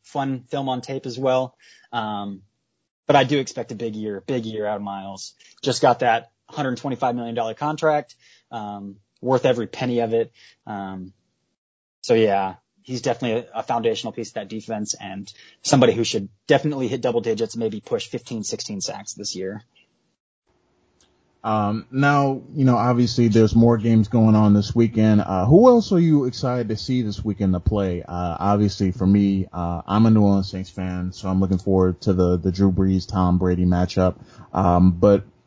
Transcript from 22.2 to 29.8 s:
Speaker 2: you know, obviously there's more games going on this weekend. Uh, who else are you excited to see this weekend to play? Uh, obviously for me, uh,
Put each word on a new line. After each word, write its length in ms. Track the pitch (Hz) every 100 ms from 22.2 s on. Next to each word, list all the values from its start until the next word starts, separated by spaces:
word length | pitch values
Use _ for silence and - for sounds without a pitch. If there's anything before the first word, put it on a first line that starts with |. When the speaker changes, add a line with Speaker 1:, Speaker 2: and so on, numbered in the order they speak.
| 139 135 -
Speaker 2:
you 100 | 147
know, 140 | 131 120
obviously 500 | 120 120 120 - 117
there's 260 | 107 107
more 240 | 117 117 117
games 300 | 113 113 104
going 260 | 117 110
on 200 | 107 107
this 200 | 104 101
weekend. 460 | 117 117 113 110 107
Uh, 260 | - 92 101
who 220 | 165 254
else 240 | 240 -
are 80 | 185
you 240 | 165 147
excited 460 | 127 - 131 123 110
to 80 | 110
see 240 | - 127
this 200 | 107 101
weekend 300 | 107 98 98
to 80 | 90
play? 420 | - 104 95 87
Uh, 360 | - 87 87 82
obviously 540 | 98 101 104 - 98
for 120 | 92 95
me, 420 | 101 101 98 92
uh, 300 | 87 85 87